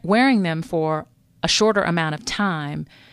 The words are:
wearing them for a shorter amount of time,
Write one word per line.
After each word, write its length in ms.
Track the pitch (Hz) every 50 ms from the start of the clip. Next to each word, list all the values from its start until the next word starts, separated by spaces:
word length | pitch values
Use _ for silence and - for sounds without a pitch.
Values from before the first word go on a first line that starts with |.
wearing 420 | - 170 202 233 254 277 262 208 185
them 180 | 170 160 160
for 440 | 165 - 180 165 156 156 156 156 156 - _ _ _ _ _ _
a 60 | - 165
shorter 340 | - - 214 220 214 202
amount 320 | - 165 170 170 160 156 151
of 100 | 147 -
time, 640 | - - - 208 196 170 156 147 143 151 151 151 - - - - -